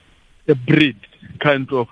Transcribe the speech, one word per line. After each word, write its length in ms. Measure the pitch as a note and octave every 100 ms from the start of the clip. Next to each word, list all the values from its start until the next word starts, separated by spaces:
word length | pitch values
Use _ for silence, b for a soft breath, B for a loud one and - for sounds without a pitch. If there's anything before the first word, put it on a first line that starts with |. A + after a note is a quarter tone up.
| _ _ _ _ -
a 60 | C3+ B2
breed, 320 | - - - - _ - -
kind 320 | D3+ C#3 B2+
of 140 | C3+ A#2